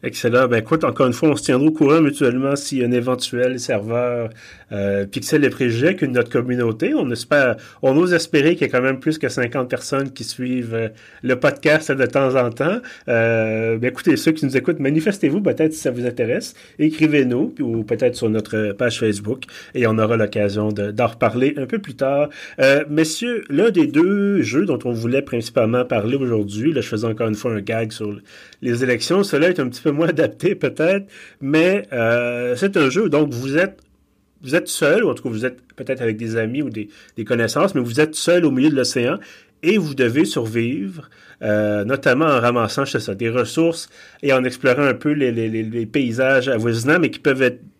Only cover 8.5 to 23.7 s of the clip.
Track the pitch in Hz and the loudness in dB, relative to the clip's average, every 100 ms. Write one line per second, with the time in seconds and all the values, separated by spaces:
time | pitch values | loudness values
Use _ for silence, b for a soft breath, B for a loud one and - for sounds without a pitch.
8.5 | - 139 127 127 135 156 156 127 120 123 | 2 0 0 0 0 -2 -2 -4 -2 -2
9.5 | 127 123 127 - 139 139 - - - 127 | -2 -4 -4 -4 -4 -4 -8 -12 -8 -4
10.5 | 127 117 113 113 B B B 123 127 147 | -4 -4 -4 -6 B B B -2 0 0
11.5 | - 156 151 156 135 123 143 135 131 123 | 0 2 0 0 -2 0 2 2 2 0
12.5 | 117 143 220 247 B - 117 113 113 110 | 0 -2 -2 -6 B -2 0 2 2 0
13.5 | 110 113 113 120 127 - 156 - 156 139 | -2 -2 0 -2 -2 0 2 2 0 0
14.5 | 139 135 160 135 151 185 196 151 165 196 | 0 0 -2 0 0 0 0 0 0 0
15.5 | 156 160 156 143 120 123 120 113 156 - | 2 0 0 -4 -2 -4 -2 -2 -2 -4
16.5 | - B B 156 156 156 147 127 120 - | -16 B B -2 2 2 4 2 0 -2
17.5 | - 127 113 110 110 127 120 113 110 107 | -4 -4 -2 -2 0 0 0 0 0 -2
18.5 | 110 107 101 120 117 113 98 104 123 - | -4 -4 -2 -2 0 -2 -2 -4 -8 -8
19.5 | B B - 117 110 110 113 107 110 104 | B B -2 0 2 2 2 0 0 -2
20.5 | 101 107 104 101 104 117 117 120 117 135 | 0 -2 -2 -4 -2 -2 0 0 2 0
21.5 | 143 131 226 - 120 135 143 147 B B | 0 -4 -6 -8 -4 0 0 0 B B
22.5 | B 135 139 151 147 156 - 240 233 - | B 4 4 2 0 0 -2 -4 -6 -2
23.5 | 143 226 | 2 2